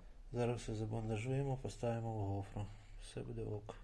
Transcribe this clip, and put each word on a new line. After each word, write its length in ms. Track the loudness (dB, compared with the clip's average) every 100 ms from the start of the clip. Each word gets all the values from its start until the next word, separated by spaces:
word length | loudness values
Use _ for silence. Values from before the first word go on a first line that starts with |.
| -12 -12 -2
Зараз 280 | 4 4 4
все 140 | 0
забандажуємо, 840 | 0 2 2 2 2 2 2 2 2
поставимо 580 | -2 0 0 2 2
в 120 | 2 2
гофру. 400 | 2 0 -2 -4 -6 -12 -10
Все 180 | -6 -4
буде 220 | -4 -2
ок. 320 | 0 -2 -4 -8